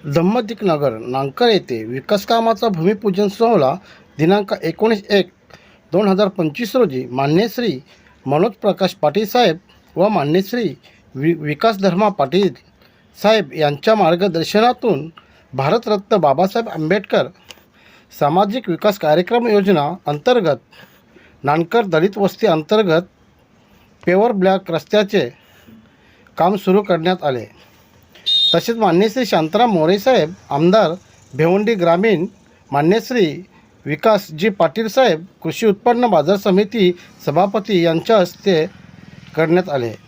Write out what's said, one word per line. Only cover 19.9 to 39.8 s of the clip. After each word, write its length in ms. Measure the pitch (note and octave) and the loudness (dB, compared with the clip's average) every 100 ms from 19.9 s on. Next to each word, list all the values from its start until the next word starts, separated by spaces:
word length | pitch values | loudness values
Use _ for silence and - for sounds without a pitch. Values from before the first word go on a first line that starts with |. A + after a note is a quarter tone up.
| F3+ - | -4 -6
अंतर्गत 540 | D3 B3 B3 E3 C3+ _ - - _ _ - _ _ | -2 0 2 0 -2 _ -20 -20 _ _ -20 _ _
नानकर 420 | C3+ D#3 E3 A#3 G3+ | -2 -2 0 -2 0
दलित 320 | D#3+ F#3+ G3+ | 0 0 0
वस्ती 300 | G3 - G#3+ | -4 0 0
अंतर्गत 540 | D#3 D3+ G#3+ G3 D#3+ F3+ _ _ _ _ _ _ _ _ _ | 0 0 0 2 0 -2 _ _ _ _ _ _ _ _ _
पेवर 280 | - F#3 A#3 | 0 2 2
ब्लॉक 400 | G3+ F#3 F#3+ F#3+ | 2 2 0 -2
रस्त्याचे 580 | D#3+ - G#3 G3+ G3+ B2 - _ _ - - _ _ _ _ _ - | -6 0 0 2 -2 -2 -8 _ _ -20 -20 _ _ _ _ _ -2
काम 180 | E3+ G3 | 0 0
सुरू 260 | - F#3+ | 0 0
करण्यात 420 | G3 E3+ E3+ F#3 | 0 -2 0 -2
आले. 220 | D3 B2 G#2+ - - _ _ _ _ - - - - E3+ | -2 -4 -8 -20 -20 _ _ _ _ -10 -2 0 2 0
तसेच 220 | - A3+ | -2 0
माननीय 320 | G#3 E3 G#3+ | 2 2 2
श्री 160 | C4 G#3+ | -2 -2
शांताराम 460 | F3+ D#3 G#3 A#3+ | 0 0 0 2
मोरे 260 | F3+ D#3 G3+ | 2 2 2
साहेब, 320 | C4 A#3+ D#3 F#3+ - | 2 2 0 -6 -6
आमदार 440 | C#3+ E3+ A3 F3 F3+ _ _ _ | 0 2 4 2 -2 _ _ _
भिवंडी 400 | C3 E3 G3 G#3+ A3 | -2 2 2 0 0
ग्रामीण, 500 | E3+ E3+ A3+ E3+ G3+ _ _ _ _ | 2 2 2 0 -2 _ _ _ _
माननीय 280 | C#3+ D#3 A3 | 0 2 0
श्री 440 | A3+ B3 E3 D3 F#3+ _ _ _ C#3 | 0 -2 -2 -4 -16 _ _ _ -8
विकासजी 640 | D3+ A3 G#3 - D#3 G#3+ | -2 0 0 -2 -4 -4
पाटील 380 | - E3 G#3+ A3 | 0 -2 -2 -2
साहेब, 360 | C4 B3 D#3 F3 _ | 2 2 0 -6 _
कृषी 260 | E3 - A3 | -10 -2 0
उत्पन्न 400 | G3 A#3+ A#3 A#3+ | 0 0 0 2
बाजार 300 | F3 D3 G3 | 2 2 0
समिती 540 | G#3 F#3 G3+ A#3 F3+ F3 - - - | 2 0 0 2 0 0 -14 -8 -2
सभापती 560 | D3 G3 G#3+ G#3 F#3 | 0 0 -2 -2 0
यांच्या 340 | E3 D#3+ - A3 | 2 0 2 2
हस्ते 480 | F3+ - G3+ E3 E3 - - - - - - D3+ | 2 -4 -2 0 -2 -8 -20 -20 -20 -20 -10 -4
करण्यात 340 | D#3+ F3 F3 | 2 0 0
आले. 240 | C#3 | -4